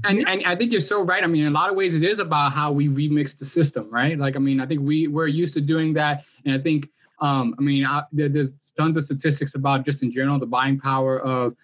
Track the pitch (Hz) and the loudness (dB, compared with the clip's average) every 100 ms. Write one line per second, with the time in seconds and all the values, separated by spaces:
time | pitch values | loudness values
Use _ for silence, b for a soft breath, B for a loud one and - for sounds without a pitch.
0 | 208 202 269 190 180 180 233 220 - 208 | 0 2 2 0 0 0 2 0 0 0
1 | 180 185 175 160 151 147 185 190 190 165 | 0 0 2 2 2 2 0 0 0 2
2 | 170 208 180 156 143 151 147 143 147 135 | 2 0 0 0 0 0 0 2 2 2
3 | 151 147 139 - 135 - 147 123 107 117 | 0 0 -2 -6 -4 0 0 0 -4 -2
4 | 139 160 139 135 139 135 131 151 139 156 | 0 0 -2 0 0 0 0 -2 0 0
5 | 160 147 160 151 170 156 143 160 160 151 | 0 0 0 0 -2 0 0 0 2 0
6 | 151 147 B B 143 135 156 151 139 b | 0 -2 B B -2 0 0 0 -2 b
7 | b b 147 135 117 120 143 139 135 147 | b b -2 0 0 0 0 2 0 -2
8 | 147 147 147 143 135 - _ - 156 160 | -2 -2 0 0 -2 -4 _ -2 0 0
9 | 143 139 165 143 143 143 139 135 135 143 | -2 -2 0 0 -2 -2 0 0 0 -2
10 | 123 123 135 143 120 123 135 139 135 135 | -2 -2 0 0 0 0 0 0 0 0
11 | 135 131 131 127 120 117 | 0 0 -2 -2 -2 -4